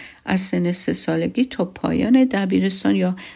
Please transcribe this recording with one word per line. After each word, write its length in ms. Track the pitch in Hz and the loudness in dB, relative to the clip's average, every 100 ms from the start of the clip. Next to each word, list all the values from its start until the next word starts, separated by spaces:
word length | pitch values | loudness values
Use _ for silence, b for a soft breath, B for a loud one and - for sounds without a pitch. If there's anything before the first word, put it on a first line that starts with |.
| B B - | B B -2
از 160 | 190 | 0
سن 300 | - 180 175 | 0 0 0
سه 220 | 180 - | 0 0
سالگی 520 | 190 - 165 170 233 254 | 0 0 0 -2 0 -2
تا 200 | - 185 | -2 -6
پایان 580 | - 180 170 202 254 | -4 -4 0 2 4
دبیرستان 720 | 262 196 190 190 190 190 196 196 | 4 2 0 2 0 0 0 2
یا 200 | 180 185 B | 0 -2 B